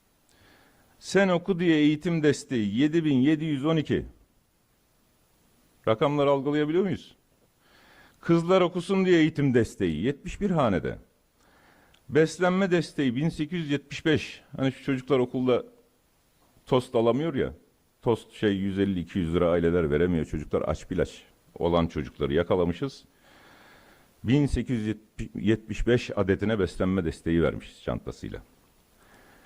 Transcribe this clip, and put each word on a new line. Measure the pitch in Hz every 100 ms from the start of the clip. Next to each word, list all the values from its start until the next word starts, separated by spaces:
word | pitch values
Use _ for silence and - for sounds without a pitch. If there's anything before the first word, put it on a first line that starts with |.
| _ _ _ _ _ _ _ _ _ _
Sen | - 185 196
oku | 170 175 175
diye | 175 156
eğitim | 151 151 180 165
desteği | 147 135 - 127 104 107
yedi | 151 165
bin | 156 131
yedi | 135 156
yüz | 160 139
on | 147 160
iki. | - 95 57 - _ _ _ _ _ _ _ _ _ _ _ _ _ _ _ _ -
Rakamları | 110 151 147 143
algılayabiliyor | 139 135 151 151 170
muyuz? | 196 131 - _ _ _ _ _ _ _ _ - - _
Kızlar | - 170 165 190
okusun | 175 180 170 190
diye | 185 170
eğitim | 156 - 143
desteği | 120 110 - 92 78
yetmiş | 113 143 175 -
bir | 202
hanede. | 170 120 87 64 57 - _ _ _ _ _ _ _ _ _ -
Beslenme | 143 160 170 180 185 196
desteği | 175 - - 135 120
bin | 160
sekiz | - 147 175
yüz | 151
yetmiş | 143 - - 165
beş. | 143 - - - -
Hani | 131
şu | 127
çocuklar | - 131 127 135
okulda | 127 131 127 117 - _ _ _ _ _ _ _ _ _ -
tost | 131 123
alamıyor | 117 117 120 165
ya. | 135 67 - _ _ _ _
Tost | 123 110 -
şey | - 107 98
yüz | 98 95
elli, | 98 92
iki | 85 101
yüz | 80
lira | 87 85
aileler | 87 82 87 78
veremiyor. | 73 90 82
Çocuklar | 73 80 73 92
aç | - 76 -
bilaç | 87 73 - - _ _
olan | - 87 85 82
çocukları | 80 65 - 71
yakalamışız. | 73 87 95 87 85 139 - _ _ _ - - - - - _ _ _ _
Bin | 98 139 143
sekiz | 131 117 120 107
yüz | 107 _ - 113
yetmiş | - 101 107 - 104 113
beş | 123 - -
adetine | 95 90 101 110
beslenme | 90 - 92 95
desteği | 80 - 82 82
vermişiz | 76 53 - -
çantasıyla. | - 60 64 - 50 50 - _ _ _ _ _ _ - - -